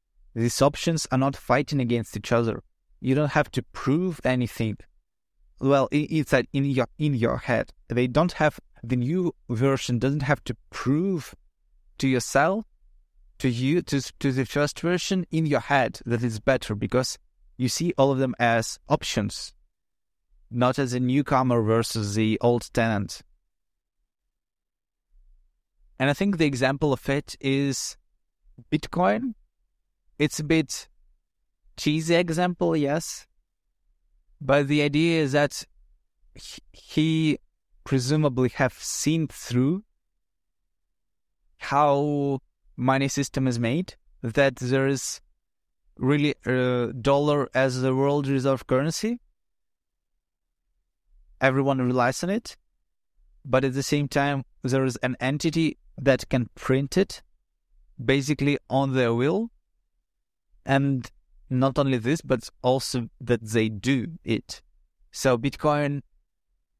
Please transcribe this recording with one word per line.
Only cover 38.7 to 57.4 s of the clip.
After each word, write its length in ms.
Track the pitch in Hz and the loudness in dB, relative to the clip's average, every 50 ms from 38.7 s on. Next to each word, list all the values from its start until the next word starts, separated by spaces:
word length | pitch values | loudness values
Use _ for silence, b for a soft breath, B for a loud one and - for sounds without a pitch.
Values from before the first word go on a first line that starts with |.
| - | -2
seen 520 | - - - - - - 151 160 165 160 | -6 -12 -10 -6 -4 0 0 0 0 -2
through 560 | - - - - - 120 123 127 139 175 196 - _ _ _ _ _ _ _ _ _ _ _ _ _ _ _ _ _ _ _ _ _ _ _ _ _ _ _ _ _ _ _ _ _ _ | -4 -8 -12 -8 -2 0 2 2 2 0 -2 -6 _ _ _ _ _ _ _ _ _ _ _ _ _ _ _ _ _ _ _ _ _ _ _ _ _ _ _ _ _ _ _ _ _ _
how 840 | - - - 139 139 151 147 139 139 147 147 147 143 143 143 139 131 - _ _ _ _ _ _ | -12 -6 -2 2 4 4 4 4 2 2 0 0 0 0 0 -2 -4 -6 _ _ _ _ _ _
money 320 | - 123 127 131 135 139 135 | -2 0 2 2 2 2 0
system 400 | - 147 135 - - 135 131 131 | 0 -2 -4 -2 -2 -2 0 0
is 100 | 120 117 | 0 0
made, 360 | 120 113 123 165 185 - - _ _ _ _ _ | 0 0 0 -2 -4 -6 -10 _ _ _ _ _
that 340 | - 117 113 143 139 139 123 | -8 -2 2 2 2 2 2
there 300 | - 127 123 131 135 135 | -2 -2 0 0 2 2
is 340 | 135 139 127 - - - - _ _ _ _ _ _ _ _ _ _ _ _ _ _ _ | 0 0 -2 -4 -8 -10 -12 _ _ _ _ _ _ _ _ _ _ _ _ _ _ _
really 380 | - 127 131 147 147 143 147 - - - | -2 0 2 2 2 2 0 -2 -4 -4
a 460 | 117 127 127 127 127 123 123 120 - - 127 | -2 0 0 0 0 0 -2 -2 -4 -4 -2
dollar 480 | 110 139 139 143 147 151 147 147 131 - - | 0 2 2 4 4 2 2 0 0 -2 0
as 260 | 131 135 135 127 127 | 0 0 0 0 0
the 140 | 127 131 131 | 0 0 0
world 320 | 131 139 139 143 147 139 | 2 2 2 0 0 0
reserve 400 | 135 139 135 127 139 135 127 - | -2 -2 0 0 0 -2 -2 -2
currency. 520 | - 131 131 139 165 160 - - 220 240 240 _ _ _ _ _ _ _ _ _ _ _ _ _ _ _ _ _ _ _ _ _ _ _ _ _ _ _ _ _ _ _ _ _ _ _ _ _ _ _ - _ _ - - | 0 0 0 0 0 -2 -2 -4 -4 -4 -6 _ _ _ _ _ _ _ _ _ _ _ _ _ _ _ _ _ _ _ _ _ _ _ _ _ _ _ _ _ _ _ _ _ _ _ _ _ _ _ -20 _ _ -4 0
Everyone 380 | 131 135 131 135 135 139 135 131 | 2 2 2 2 2 2 0 0
relies 440 | 127 123 127 127 120 127 131 - | 0 0 2 2 2 2 0 -2
on 80 | - 180 | -4 -4
it. 260 | 202 226 - - - - _ _ _ _ _ _ _ _ _ _ _ _ _ _ _ _ - | -4 -4 -6 -10 -18 -20 _ _ _ _ _ _ _ _ _ _ _ _ _ _ _ _ -4
But 200 | 135 120 131 135 | 0 0 2 2
at 100 | 135 127 | 2 -2
the 80 | 139 | -2
same 260 | 135 - 151 147 147 135 | -2 0 0 0 0 0
time, 360 | - 147 139 143 143 135 131 _ _ _ | 0 0 0 0 0 -4 -6 _ _ _
there 220 | - 127 127 135 131 | -2 0 2 2 2
is 120 | 131 120 | 0 -2
an 200 | - - 127 127 - | -2 -4 -4 -4 -2
entity 580 | 123 131 143 151 - 165 151 165 165 151 - _ _ - - - | -2 -2 -2 0 -2 0 0 0 0 0 -2 _ _ -20 -10 -2
that 300 | 135 139 131 127 - - | 2 2 2 2 2 -2
can 200 | - 151 117 - - | -2 -2 -2 -2 -8
print 420 | - - - 131 131 143 135 - | -6 -2 0 0 0 0 0 0
it 260 | 180 196 - - - - _ _ _ | 0 0 -2 -4 -18 -20 _ _ _